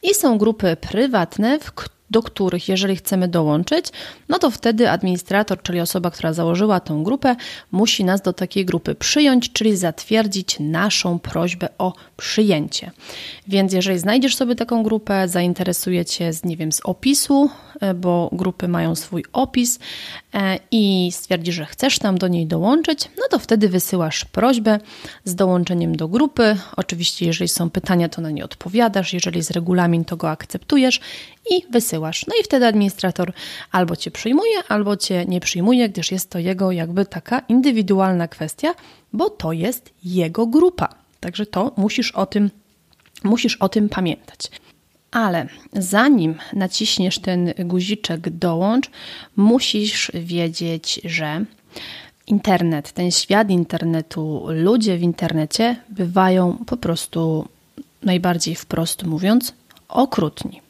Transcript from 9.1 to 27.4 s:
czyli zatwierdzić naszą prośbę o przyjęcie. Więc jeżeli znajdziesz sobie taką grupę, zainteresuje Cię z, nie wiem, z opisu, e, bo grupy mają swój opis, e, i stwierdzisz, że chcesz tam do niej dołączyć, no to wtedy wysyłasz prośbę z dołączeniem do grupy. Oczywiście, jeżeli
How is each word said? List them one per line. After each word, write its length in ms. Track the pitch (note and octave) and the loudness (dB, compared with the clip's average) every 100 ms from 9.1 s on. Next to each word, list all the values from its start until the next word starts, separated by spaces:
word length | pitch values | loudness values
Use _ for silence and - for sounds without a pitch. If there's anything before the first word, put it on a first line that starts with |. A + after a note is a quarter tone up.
| D4 D4 B3+ A#3+ | 4 6 4 2
czyli 240 | - A3 G3 | 0 2 2
zatwierdzić 800 | F3 D#3+ - A3 G#3+ F#3+ F#3 - | 0 -4 0 0 2 -2 -6 -4
naszą 580 | D3+ E3 G3+ - F#3 E3+ | -2 0 0 0 -2 -4
prośbę 500 | - E3 F3 F3+ F#3 _ | -4 -2 -2 -2 -8 _
o 140 | F#3 - - - | -4 -4 -20 -14
przyjęcie. 760 | - - G#3+ D#3+ E3 - F#3 - - - - - - | -4 2 4 2 0 -6 -10 -18 -20 -16 -16 -16 -2
Więc 240 | G3 G3 | 2 2
jeżeli 260 | F#3 F#3+ F3+ | 2 0 0
znajdziesz 380 | F3+ A#3+ C4 - | 2 2 2 0
sobie 180 | B3 | 0
taką 280 | A#3+ A#3 A#3 | 0 0 0
grupę, 460 | G#3+ A3 G#3+ G3 F#3 | 0 -2 0 0 0
zainteresuje 760 | F3+ F3 F3 F3+ F3 - F3+ | 2 0 0 -2 -2 -2 -2
Cię 280 | E3+ - E3+ | -2 -4 -4
z, 120 | D#3+ | -4
nie 120 | F3+ E3 | -6 -4
wiem, 160 | D#3+ | -4
z 80 | - | -4
opisu, 720 | - F3+ C4 C#4 - C#4 C#4+ - - - | -4 -2 0 0 2 4 4 0 -20 -6
e, 140 | G3 | -4
bo 360 | F3+ F3+ F3 F3 | -2 0 0 0
grupy 360 | E3+ F#3 F3+ F3+ | -2 -4 -4 -4
mają 260 | F3 E3 | -2 -2
swój 300 | E3 - E3+ - | -4 -6 -8 -6
opis, 460 | - C4+ B3+ A#3+ - - - - - _ | -2 0 0 0 -2 -8 -14 -14 -16 _
e, 240 | G3+ G3 F#3+ _ | -2 -2 -2 _
i 400 | A3+ G3+ F#3+ F3+ | 2 4 2 0
stwierdzisz, 420 | - - F3+ E3 | -4 -4 -2 -2
że 120 | F3 D3 | -6 -8
chcesz 320 | - C4+ - | -2 0 0
tam 200 | G#3 F#3 | 0 0
do 100 | F#3 | 2
niej 180 | F3 D#3+ | 0 0
dołączyć, 640 | D#3+ F#3 D4+ D#4+ D4+ - - | 0 2 2 2 -2 -4 -4
no 60 | B4+ | 0
to 80 | C4+ | 0
wtedy 300 | - A3+ G#3 | 2 2 4
wysyłasz 560 | F3+ - F#3 D#3+ - | 2 0 -2 -2 -4
prośbę 540 | - - A#3 B3 G#3+ G#3 G#3 - - - | -6 0 2 4 2 2 -2 -20 -20 -12
z 100 | - | -8
dołączeniem 600 | F3+ F#3+ F3+ E3+ F3 E3+ D#3+ | 0 2 2 2 0 0 -2
do 120 | D#3+ | -2
grupy. 480 | G#3+ D4 - A3+ G#3 - - | 0 0 4 2 2 -4 -6
Oczywiście, 500 | F#3 E3+ E3+ - E3+ | -6 -2 -4 -2 -2
jeżeli 220 | E3 | 0